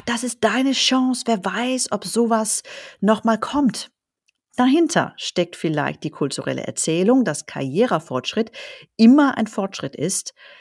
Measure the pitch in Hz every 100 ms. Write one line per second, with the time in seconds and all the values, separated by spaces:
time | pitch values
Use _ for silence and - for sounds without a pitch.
0 | - 240 247 - 220 226 269 262 - 262
1 | 254 247 - 214 185 185 247 254 - 202
2 | 185 220 233 226 220 - - - - -
3 | 196 214 233 220 - 285 269 - - _
4 | _ _ _ _ _ - 254 302 330 175
5 | 131 - - - 175 - 165 151 139 147
6 | 156 - 143 - 139 131 - - - 165
7 | 190 262 190 147 - 143 135 156 247 165
8 | - 127 - - 220 - - - - -
9 | 226 285 277 - 214 - 196 - - -
10 | 175 - - - - -